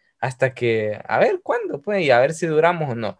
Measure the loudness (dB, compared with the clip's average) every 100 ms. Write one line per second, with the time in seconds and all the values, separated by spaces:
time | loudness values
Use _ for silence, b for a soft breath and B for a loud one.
0 | _ _ -8 -2 -2 0 -2 0 -2 -6
1 | -4 0 2 0 -2 -4 -4 -8 -4 -2
2 | 4 4 4 0 -2 2 2 2 -4 -4
3 | -6 -8